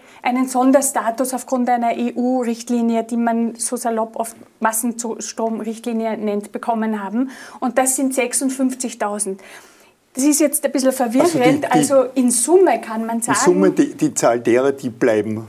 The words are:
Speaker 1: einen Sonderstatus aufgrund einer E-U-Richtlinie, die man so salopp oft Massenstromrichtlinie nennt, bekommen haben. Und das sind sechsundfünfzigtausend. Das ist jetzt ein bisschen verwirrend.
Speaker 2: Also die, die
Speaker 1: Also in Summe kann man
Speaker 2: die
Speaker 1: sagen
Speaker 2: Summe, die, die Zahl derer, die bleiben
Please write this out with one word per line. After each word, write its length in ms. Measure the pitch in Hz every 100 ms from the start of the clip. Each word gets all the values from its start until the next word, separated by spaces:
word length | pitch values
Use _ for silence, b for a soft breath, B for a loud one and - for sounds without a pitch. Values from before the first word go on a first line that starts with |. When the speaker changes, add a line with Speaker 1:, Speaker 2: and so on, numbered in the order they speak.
| B B
Speaker 1:
einen 240 | - 247 254
Sonderstatus 880 | 254 262 269 269 240 214 226 262 247
aufgrund 340 | - 254 247
einer 260 | 240 233 -
E-U-Richtlinie, 1080 | 240 - 247 254 233 233 - 240 233 226
die 140 | 220 233
man 360 | 233 233 226 -
so 200 | - 247
salopp 400 | 240 220 220 -
oft 200 | 226 - - _
Massenstromrichtlinie 1600 | 220 220 247 233 226 - - - 226 220 220 220 240 226 220 220
nennt, 340 | 208 208 208
bekommen 520 | 196 226 226 220 208
haben. 260 | 196 220 262 B B B
Und 180 | 254 247
das 180 | 262 -
sind 200 | 262 262
sechsundfünfzigtausend. 1300 | 240 - 269 262 262 254 247 - 208 208 202 196 B B B B B _ _ -
Das 80 |
ist 160 | 285 294
jetzt 260 | 294 285 269
ein 60 |
bisschen 200 | 277 262
verwirrend. 440 | 262 240 247 339 311
Speaker 2:
Also 20 |
die, 220 | 247 285
die 80 | -
Speaker 1:
Also 360 | 254 269 269 254 269
in 160 | 247
Summe 500 | 233 - 359 349 226
kann 240 | - 226 226
man 140 | 233
Speaker 2:
die 60 | -
Speaker 1:
sagen 140 | 202
Speaker 2:
Summe, 300 | 185 180 190
die, 240 | 175 147
die 220 | - 156 -
Zahl 240 | 139 120
derer, 320 | 120 120 139
die 180 | 135 131
bleiben 560 | 113 123 107 104 110